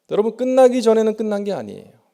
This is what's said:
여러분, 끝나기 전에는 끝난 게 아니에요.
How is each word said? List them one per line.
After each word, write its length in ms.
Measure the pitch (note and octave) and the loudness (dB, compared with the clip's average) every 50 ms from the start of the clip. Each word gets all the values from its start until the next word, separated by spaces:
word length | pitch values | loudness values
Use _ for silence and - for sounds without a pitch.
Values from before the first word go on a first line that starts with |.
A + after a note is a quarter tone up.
| _ - | _ -6
여러분, 280 | - F3+ G#3+ A3+ A3 - | -2 -2 -2 -2 -2 -4
끝나기 440 | B3 B3+ C4 C4 C4 B3+ B3 C4 | -4 -2 2 4 4 4 4 2
전에는 340 | G#3+ A3+ A3 A3 A3 A3 G#3+ | 2 2 2 2 2 0 -2
끝난 280 | G#3+ A3+ G#3+ G#3 G3+ G3+ | -4 -6 -6 -6 -6 -6
게 80 | G3+ | -6
아니에요. 400 | F#3+ D3 A2 G2+ G2 G2 G2+ G#2+ _ A#2 _ _ | -8 -8 -8 -12 -14 -16 -18 -20 _ _ _ _